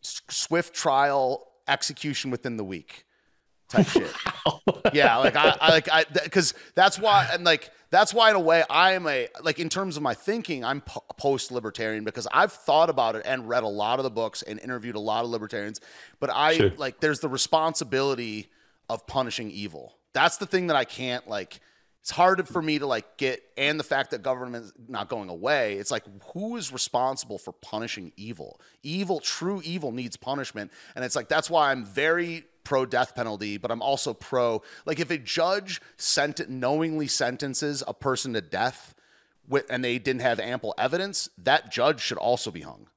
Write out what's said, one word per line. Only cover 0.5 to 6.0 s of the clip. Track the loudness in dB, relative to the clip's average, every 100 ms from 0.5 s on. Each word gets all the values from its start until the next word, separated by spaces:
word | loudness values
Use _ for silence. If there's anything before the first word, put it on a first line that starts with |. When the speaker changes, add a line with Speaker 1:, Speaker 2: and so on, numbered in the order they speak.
| 0 0
Speaker 1:
trial, | -2 2 4 4 4 2 -2 -6 _ -2
execution | 0 0 -4 -6 -4 -4
within | -4 -4 -6
the |
week | -6 -8 -12 -20 _ _ _ _ _ _ _
type | 2 4
shit. | 4 0 -6
Speaker 2:
<laughs> | -6 -2 -4
Wow. | -2 -2 2 2
Speaker 1:
Yeah, | 6 6 6
like, | 4
I, | 6 4 6
I, | 6
like, | 6 6
I, | 2